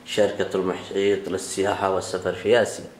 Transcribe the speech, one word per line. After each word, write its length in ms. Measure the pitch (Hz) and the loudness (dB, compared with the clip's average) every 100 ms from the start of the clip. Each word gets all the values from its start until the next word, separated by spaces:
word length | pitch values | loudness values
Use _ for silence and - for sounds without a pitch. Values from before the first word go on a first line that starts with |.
شركة 520 | - - 101 - 92 95 | -4 2 2 2 -2 0
المحيط 720 | 92 90 - 98 101 95 87 | 0 -4 -4 0 2 2 0
للسياحة 640 | 92 - - 98 98 98 | -6 -4 -2 0 2 2
والسفر 380 | 95 - 92 92 | 0 -2 -4 -4
في 300 | 87 104 120 | -2 4 4
آسيا. 240 | 101 - - | 4 -2 -14